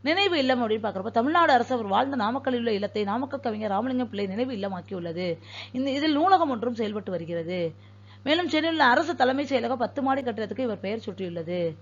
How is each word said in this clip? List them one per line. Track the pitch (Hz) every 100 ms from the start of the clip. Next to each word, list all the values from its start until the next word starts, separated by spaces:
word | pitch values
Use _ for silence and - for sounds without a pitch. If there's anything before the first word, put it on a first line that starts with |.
நினைவு | 269 349 403 339
இல்லம் | 254 254 226
அப்படின்னு | 214 208
பார்க்குறப்ப, | 185 185
தமிழ்நாடு | 233 254 339 320
அரசு | 254 240
அவர் | 247 208
வாழ்ந்த | 196 269 269
நாமக்கல்லில் | 208 262 269 247
உள்ள | 233
இல்லத்தை | 202 202 214
நாமக்கல் | 202 226 277 277
கவிஞர் | 247 214 214
ராமலிங்கம் | 196 254 254 240
பிள்ளை | 202 196 196
நினைவு | 262
இல்லமாக்கியுள்ளது. | 226 196 180 175 190 170 170 180 165 - - -
இந்த, | 247 269
இதில் | 269 311
நூலகம் | 294 359 370 320
ஒன்றும் | 233 233 233
செயல்பட்டு | 208 208 202
வருகிறது. | 175 165 170 165 180 165 - - - - -
மேலும், | 269 320 339
சென்னையில் | 311 330 320
உள்ள | 254
அரசு | 262 330 277
தலைமைச் | 254 262 302
செயலகம் | 269 233 254
பத்து | 214 -
மாடி | 269 269
கட்டிடத்துக்கு | 247 220 214 208
இவர் | 254 196
பெயர் | 196 220 220
சூட்டியுள்ளது. | 196 180 170 165 180 170 156